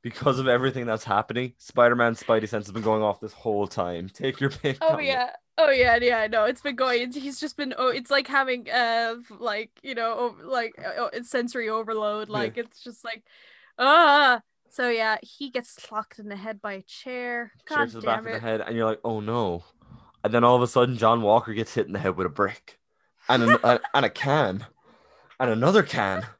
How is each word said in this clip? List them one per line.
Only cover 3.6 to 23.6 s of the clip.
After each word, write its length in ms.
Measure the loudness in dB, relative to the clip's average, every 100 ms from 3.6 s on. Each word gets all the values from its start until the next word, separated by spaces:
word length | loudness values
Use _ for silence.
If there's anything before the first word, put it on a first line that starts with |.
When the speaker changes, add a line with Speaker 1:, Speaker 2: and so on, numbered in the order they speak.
| -2
Speaker 1:
time. 420 | -4 -6 -6 -10
Take 320 | -6 -6 -2
your 100 | -4
pick 280 | -2 -6 0
Speaker 2:
Oh, 140 | 0
Speaker 1:
on 60 | 0
it. 60 | -2
Speaker 2:
yeah. 240 | -2 -4 -8 _ 2
Oh, 120 | 4
yeah, 280 | 6 4 4
yeah, 260 | 2 2 0
no, 160 | 0
it's 160 | 0 -2
been 140 | -8 -2
going, 260 | 0 0
it's, 140 | -2 -8
he's 240 | -10 -8
just 160 | -10 -8
been, 180 | -8 -2
oh, 120 | -2
it's 220 | -2 -2
like 180 | -2 0
having, 420 | -2 0 -4 -2
uh, 460 | 0 0 0 -2 -6 -14 -8
like, 320 | -6 -6 -8 _
you 120 | -10 -4
know, 400 | -4 -2 -6 -6
o-, 60 | -6
like, 240 | -4 -4 -8
uh, 240 | -10 -6
o-, 80 | -6
it's 160 | -6 -6
sensory 400 | -4 -4 -6 -4
overload, 600 | -4 -4 -4 -4 -4 -6
Speaker 1:
Yeah. 40 |
Speaker 2:
like, 240 | -6 -6 -6
it's 260 | -12 _
just 220 | -20 -16
like, 200 | -14 -14 _ _ -20 _ _ -2
ah. 600 | 4 6 8 6 6 2 _ _ _
So, 160 | -6 -2
yeah, 300 | 0 -2 -2
he 300 | -6 -16 -8
gets 240 | -8 -10
clocked 460 | -20 -10 -10 -10 -16
in 80 | -14
the 80 | -12
head 260 | -12 -12
by 120 | -12
a 80 | -12
chair. 680 | -14 -18 -12 -10 -8 -8 -10 _ -6
Speaker 1:
Chair 100 | -2
Speaker 2:
God 100 | -2
Speaker 1:
to 60 | -4
the 60 | -2
back 120 | -2
Speaker 2:
damn 80 | -4
Speaker 1:
of 40 |
the 60 | -8
Speaker 2:
it. 40 |
Speaker 1:
head, 200 | -4 -4
and 160 | -2 -2
you're 100 | -2
like, 140 | -2
"Oh, 160 | -4 -4
no." 460 | -4 -2 -2 -4 -10 _ _ -20 _ _
And 100 | 0
then 120 | 4
all 100 | 6
of 80 | 6
a 60 | 4
sudden, 280 | 2 2 4
John 260 | 2 4
Walker 300 | 4 4 2
gets 220 | -6 -4
hit 140 | -4 -4
in 40 |
the 60 | -2
head 180 | -4 -2
with 120 | -4
a 20 |
brick 480 | 0 -2 -2 -20 _ _ _ _ _ 0
and 140 | 2
an, 160 | 4 4